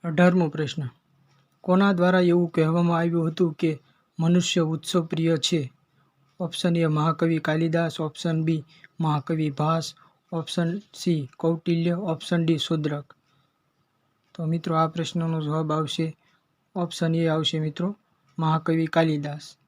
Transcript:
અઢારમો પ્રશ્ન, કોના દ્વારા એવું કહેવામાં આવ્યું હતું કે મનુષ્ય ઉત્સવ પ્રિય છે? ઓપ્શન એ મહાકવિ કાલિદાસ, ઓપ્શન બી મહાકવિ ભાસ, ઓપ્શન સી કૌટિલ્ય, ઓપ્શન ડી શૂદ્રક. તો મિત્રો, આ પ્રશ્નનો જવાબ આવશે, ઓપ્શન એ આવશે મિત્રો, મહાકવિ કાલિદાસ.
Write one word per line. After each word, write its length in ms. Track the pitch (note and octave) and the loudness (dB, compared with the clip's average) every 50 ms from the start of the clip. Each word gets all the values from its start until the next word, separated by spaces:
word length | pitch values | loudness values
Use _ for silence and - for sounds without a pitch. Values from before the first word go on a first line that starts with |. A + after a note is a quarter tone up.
| - | -6
અઢારમો 460 | F3 D#3 D3 F3 F3+ F3 F3+ E3+ D#3 | -4 2 4 6 6 6 4 0 0
પ્રશ્ન, 340 | - D#3 D#3 C#3+ - - C#3+ B2 - _ _ _ _ _ _ _ _ _ _ _ _ _ | -2 -4 -6 -4 -4 -6 -8 -8 -10 _ _ _ _ _ _ _ _ _ _ _ _ _
કોના 320 | - - F3+ F#3 G3+ G3+ G3 | -2 0 2 4 4 4 4
દ્વારા 260 | F3 F3 F3+ F3+ F#3 | 4 2 4 4 4
એવું 320 | F3+ F3 E3+ F3 F3 E3 | 4 4 4 4 2 2
કહેવામાં 480 | - - D#3+ D#3 D#3+ F3 E3+ E3+ E3+ E3 | 2 2 2 2 4 2 2 2 2 2
આવ્યું 320 | E3+ E3+ E3 E3+ D#3+ D#3+ | 0 0 0 0 0 0
હતું 220 | D#3+ - F#3 E3+ D3+ | 0 0 0 0 0
કે 180 | _ - D#3+ D#3 C3+ _ _ _ _ _ _ _ - | _ -2 -2 -2 -2 _ _ _ _ _ _ _ -2
મનુષ્ય 420 | E3 E3 F3 F3+ F3 - - F3+ | 2 4 4 4 2 2 0 0
ઉત્સવ 440 | E3 D#3 D#3+ D#3 - - - F3+ E3 | 0 0 -2 -4 -6 -2 -2 -2 -2
પ્રિય 320 | E3 - D#3+ E3 E3 E3 D3+ | 0 -4 -2 0 0 0 0
છે? 340 | - - F3+ D#3+ C3+ B2+ _ _ _ _ _ _ _ _ _ _ _ _ _ _ | 0 0 0 0 -2 -4 _ _ _ _ _ _ _ _ _ _ _ _ _ _
ઓપ્શન 360 | F#3 E3 - - - F3+ E3+ | -8 -8 -8 -2 -2 0 2
એ 120 | E3+ E3 D#3+ | 2 2 2
મહાકવિ 520 | D3+ D3+ D3+ E3 D#3+ D#3+ E3+ E3 E3 D#3+ | 2 2 2 0 2 2 0 0 0 0
કાલિદાસ, 600 | D3 - D#3 D#3+ E3 E3 D#3+ E3+ E3+ E3 D#3 - | 0 0 0 0 0 0 0 0 0 -2 -4 -6
ઓપ્શન 440 | D#3+ D#3 D3 - - E3+ E3 D#3+ D#3+ | -6 -8 -8 -4 -4 -2 0 0 0
બી 200 | D#3+ E3 D#3+ - _ _ _ - - _ _ | 0 0 -2 -4 _ _ _ -20 -20 _ _
મહાકવિ 500 | E3 D#3 D3+ D3 C3+ - E3 D#3+ D#3 D3+ | -2 0 0 -2 -2 -2 -2 -2 -2 -2
ભાસ, 460 | C#3 - D3+ D#3 E3 E3 D#3 - - _ _ _ _ _ _ _ | -2 -2 0 0 0 0 -2 -6 -12 _ _ _ _ _ _ _
ઓપ્શન 380 | - E3 D#3 - - - E3+ E3 F3 G3+ - _ - | -8 -8 -6 -4 -2 -2 -2 -2 -2 -6 -8 _ -18
સી 360 | - - F3+ E3+ D#3 C#3 B2+ - _ | -6 -2 0 0 0 -2 -8 -10 _
કૌટિલ્ય, 580 | - E3 E3 D#3+ _ - E3+ E3 E3 F3 F3 | 0 0 0 0 _ -2 0 0 0 0 -2
ઓપ્શન 500 | E3+ G#3 F3+ D#3+ D#3+ - - F3+ E3+ E3 | -2 -2 -4 -4 -4 -4 -2 0 0 2
ડી 120 | D#3+ E3 D3 | 2 0 0
શૂદ્રક. 480 | - - E3 D#3 D3 D3+ D3 D3 D3 _ - _ _ _ _ _ _ _ _ _ _ _ _ _ _ _ _ _ _ _ _ _ _ _ _ | 0 -2 -2 -2 0 -2 -4 -4 -8 _ -20 _ _ _ _ _ _ _ _ _ _ _ _ _ _ _ _ _ _ _ _ _ _ _ _
તો 120 | - E3+ | -8 -4
મિત્રો, 300 | D#3 E3 E3+ D#3 F3 E3 | -2 -2 -2 -2 0 2
આ 120 | D#3+ D#3+ D#3+ | 2 2 2
પ્રશ્નનો 540 | D#3+ E3+ D#3+ - - F3 E3 E3 E3 D#3+ | 0 -4 -6 -4 -2 -2 -2 -2 -2 -2
જવાબ 300 | D#3 D3 D3+ D#3+ D#3 D3+ | -2 -2 -2 -2 -2 0
આવશે, 460 | D#3 D#3 D#3 D3 - - D#3+ D#3+ D3+ _ _ _ _ _ _ _ _ _ _ _ _ | 0 -2 -2 -4 -2 -4 -4 -4 -6 _ _ _ _ _ _ _ _ _ _ _ _
ઓપ્શન 400 | F#3+ F3 E3+ - - F3 E3 E3 | -4 -4 -4 -4 -2 -2 0 2
એ 120 | E3 E3 D#3+ | 2 2 2
આવશે 320 | D#3 D#3+ D#3 - - D#3+ | 0 0 0 -2 -2 -2
મિત્રો, 360 | D#3 D#3 D3 - E3+ F#3+ G#3 _ _ _ _ _ _ _ _ - | -4 -4 -4 -4 -4 -4 -4 _ _ _ _ _ _ _ _ -2
મહાકવિ 480 | D#3+ D#3+ D#3 D#3+ D#3+ - E3 D#3+ E3 D#3+ | 0 0 0 0 0 0 0 0 0 2
કાલિદાસ. 680 | - E3 E3 E3 D#3 D3 C#3+ D3 D3 D3+ - - - _ _ | 2 2 2 2 2 -2 -4 -6 -8 -10 -14 -18 -20 _ _